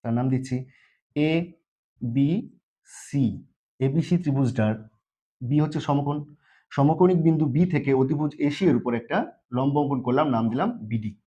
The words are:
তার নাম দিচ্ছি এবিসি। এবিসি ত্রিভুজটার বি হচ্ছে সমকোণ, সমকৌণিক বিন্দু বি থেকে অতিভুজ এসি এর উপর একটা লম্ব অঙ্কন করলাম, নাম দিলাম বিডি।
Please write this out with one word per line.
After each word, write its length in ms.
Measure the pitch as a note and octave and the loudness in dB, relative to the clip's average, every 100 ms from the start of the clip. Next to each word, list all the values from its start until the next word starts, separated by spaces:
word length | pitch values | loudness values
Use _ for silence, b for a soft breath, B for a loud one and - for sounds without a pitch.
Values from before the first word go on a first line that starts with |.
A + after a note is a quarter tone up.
তার 100 | A#2 A#2 | -2 -2
নাম 80 | C3 | 0
দিচ্ছি 240 | C3 C3 B2+ C3 b b b _ D3 | -2 -4 -8 -8 b b b _ -2
এবিসি। 2000 | D3+ E3 F3 - _ _ _ _ A#2+ B2+ C#3+ F3 - _ _ _ _ - - C#3 A#2 F#2 - _ _ _ | 0 0 -4 -14 _ _ _ _ -4 0 0 0 -6 _ _ _ _ -20 -6 -2 -2 -2 -14 _ _ _
এবিসি 340 | C3+ D#3 E3 F3 | -2 0 0 0
ত্রিভুজটার 520 | D3 C3+ B2+ A2+ G#2+ A2 - _ _ _ _ _ | 0 0 0 2 0 -2 -10 _ _ _ _ _
বি 160 | A#2+ D3 | -2 0
হচ্ছে 160 | D3+ D3+ C#3+ | 0 -2 -2
সমকোণ, 280 | C#3+ C#3+ D3 D3 b b b b | 0 0 -4 -8 b b b b
সমকৌণিক 460 | - C#3+ D#3+ F#3 F3 D#3+ | 2 2 6 4 6 4
বিন্দু 180 | D#3 D3+ | 2 2
বি 80 | C3+ F3+ | 2 2
থেকে 160 | D3 C3 C3 | 2 2 2
অতিভুজ 300 | C3 C#3 D3+ - D3 | 2 0 -4 -2 -4
এসি 140 | D3 F#3+ | 0 2
এর 60 | B2 | 2
উপর 120 | B2 A#2 | 0 -4
একটা 160 | A#2 F3 D#4+ - _ B2 | -2 -4 -4 -12 _ -2
লম্ব 180 | C#3 C#3+ | 0 0
অঙ্কন 180 | C#3 C3+ B2 | 0 -2 0
করলাম, 200 | C3 D3+ | 0 2
নাম 100 | A#2 A2+ | 0 0
দিলাম 160 | B2 G#3 A#3+ A2 | 0 -2 -4 -6
বিডি। 200 | A#2 A2 - | -4 -6 -10